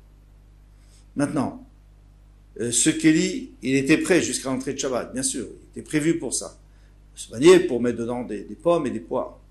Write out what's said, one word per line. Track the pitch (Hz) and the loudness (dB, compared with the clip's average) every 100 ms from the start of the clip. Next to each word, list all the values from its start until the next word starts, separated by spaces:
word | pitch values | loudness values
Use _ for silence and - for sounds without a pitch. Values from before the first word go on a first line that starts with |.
| - - - - - - - - - - - - | -20 -20 -20 -20 -20 -20 -20 -20 -20 -20 -12 -4
Maintenant, | 143 - 113 - - - - - - - - - - - | -2 -2 -4 -6 -18 -20 -20 -20 -20 -20 -20 -20 -18 -8
euh, | 117 | -4
ce | 117 156 | 0 0
Kéli, | 156 165 160 185 - - - | 2 4 4 2 -4 -10 -10
il | 127 135 | -2 0
était | 135 156 | 4 2
prêt | 160 175 | 4 2
jusqu'à | 117 123 135 | 2 -4 -4
l'entrée | 131 139 | -6 -6
de | 127 | -6
Shabbat, | 139 120 101 | -4 -4 -4
bien | 123 | -6
sûr. | 269 135 104 | -6 -6 -10
Il | - - 139 | -14 -18 -16
était | |
prévu | - 151 151 160 | -4 -2 0 0
pour | 127 - | -2 -6
ça. | 90 - - - - - - - | -8 -14 -20 -20 -20 -20 -20 -20
Ce | - | -12
panier | 113 160 185 | 4 8 8
pour | - 120 | 6 0
mettre | 123 110 | -2 -2
dedans | 117 123 | -4 -6
des, | 117 101 | -8 -10
des | - 104 | -12 -6
pommes | 170 170 131 | 0 0 -2
et | |
des | 110 | -6
poires. | - 131 - - - | -6 -6 -6 -12 -20